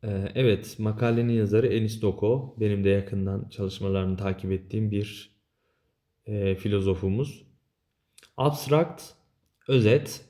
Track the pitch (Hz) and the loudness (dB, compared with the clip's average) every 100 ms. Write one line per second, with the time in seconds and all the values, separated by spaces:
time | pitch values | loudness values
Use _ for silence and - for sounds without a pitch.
0 | 110 98 98 - 131 98 - - 107 107 | -4 -4 -4 0 2 2 -2 -4 -4 0
1 | 117 117 117 117 104 104 127 104 110 110 | 0 2 2 2 4 4 4 2 -2 -2
2 | 107 95 104 131 131 - 107 101 98 98 | -2 0 0 0 -2 -4 -2 2 2 2
3 | 98 98 95 98 110 - 98 - 101 98 | 0 -4 -2 -4 -6 -6 -6 -4 -2 0
4 | 92 92 101 92 95 95 95 110 107 101 | 0 -2 -4 -4 -4 -4 -4 -4 -2 -2
5 | 104 - - _ _ _ _ _ _ _ | -4 -8 -20 _ _ _ _ _ _ _
6 | _ _ - 104 98 95 - 101 98 90 | _ _ -8 -2 0 0 0 0 2 0
7 | 95 101 143 - - _ _ _ _ _ | 0 -2 -4 -8 -20 _ _ _ _ _
8 | _ - - - 135 147 - 147 170 - | _ -20 -20 -2 0 0 2 2 2 -4
9 | - - _ _ _ _ - 135 107 131 | -18 -20 _ _ _ _ 0 4 6 4
10 | - - - | 2 -14 -18